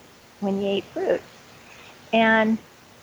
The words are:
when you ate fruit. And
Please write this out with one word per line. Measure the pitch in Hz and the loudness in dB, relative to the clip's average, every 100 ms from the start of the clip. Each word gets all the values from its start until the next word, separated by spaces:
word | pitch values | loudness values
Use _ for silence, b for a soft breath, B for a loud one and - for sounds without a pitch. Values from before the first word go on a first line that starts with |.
| - - - - | -12 -20 -20 -8
when | 202 196 | -4 -4
you | 202 | -2
ate | 196 - | -4 -6
fruit. | 311 370 - - - - - B B B B - | -6 -2 -2 -4 -20 -20 -20 B B B B -4
And | 226 226 220 220 226 - - - - | 0 4 4 2 -2 -6 -20 -20 -20